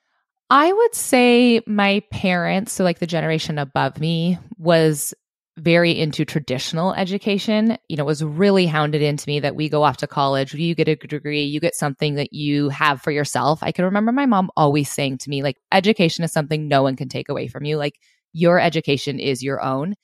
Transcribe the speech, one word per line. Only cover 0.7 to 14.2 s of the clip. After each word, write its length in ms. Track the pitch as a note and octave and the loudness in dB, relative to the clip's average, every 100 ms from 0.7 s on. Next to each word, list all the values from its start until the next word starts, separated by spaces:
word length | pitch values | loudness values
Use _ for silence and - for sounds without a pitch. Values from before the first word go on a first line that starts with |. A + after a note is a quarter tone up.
would 220 | G4+ A#4 | 4 2
say 680 | - - B3+ B3 A#3+ B3 A3+ - | 0 0 4 6 6 6 4 0
my 380 | G#3 G3 G#3 - | 0 2 0 -2
parents, 640 | - F#3 F3+ E3+ F#3 - | -4 0 0 0 -2 -4
so, 100 | - | -2
like, 160 | F3+ E3+ | 0 0
the 80 | E3 | -4
generation 500 | E3 D#3 D#3+ - D3+ | -2 0 -2 -2 -6
above 420 | C#3 C#3+ C3+ C#3+ | -4 -2 -2 -2
me, 380 | D#3+ E3 E3+ F3 - - | -2 0 0 -2 -6 -4
was 560 | E3 E3 D#3+ D3 - - _ _ _ - | 2 4 4 2 -6 -10 _ _ _ -4
very 400 | E3 E3+ E3+ - | 2 4 4 2
into 280 | D#3 D3+ D3+ | -2 -2 -2
traditional 680 | D#3 C3+ B2+ - D#3+ F#3 | -4 -4 -6 -4 -2 -2
education. 840 | - F#3 G3+ A3 G3 - G#3+ A3+ - - | -2 -4 -4 -2 -2 0 0 2 0 -6
You 80 | D#3 | -4
know, 80 | |
it 40 | C#3+ | -2
was 160 | D3 | -2
really 420 | D#3 D3+ G3+ F#3+ E3+ | -4 2 4 4 2
hounded 360 | D3+ D3+ D3 | 0 0 0
into 260 | D3 D3 D3 | 0 0 -2
me 120 | D3 | -2
that 160 | C#3 D3 | -2 -2
we 140 | D#3 | -2
go 140 | D3+ | 2
off 140 | D3 C3 | 2 0
to 100 | D3 | -6
college, 460 | D3 C#3 C3+ C3+ | -2 0 0 -2
you 220 | D3+ E3+ D#3+ | -2 -2 0
get 140 | D#3 | 0
a 60 | D3+ | -2
degree, 480 | C3 D3 D3 D3 | -6 -10 -6 -4
you 160 | C#3+ D3 | -4 -2
get 140 | B2+ | -4
something 420 | - D3 C3+ D3+ C#3+ | -2 -6 -2 -4 -2
that 180 | C#3 | -6
you 360 | D3+ D3 D3 D3 | -6 -2 0 -2
have 320 | C#3 D3+ C3+ | 0 0 0
for 100 | D#3+ | -2
yourself. 480 | D3 C#3+ B2 C3 D#3 | -2 -2 0 0 0
I 100 | - | -2
can 140 | - F#3 | -2 -2
remember 260 | G3+ A3 | 0 0
my 140 | C4 | 0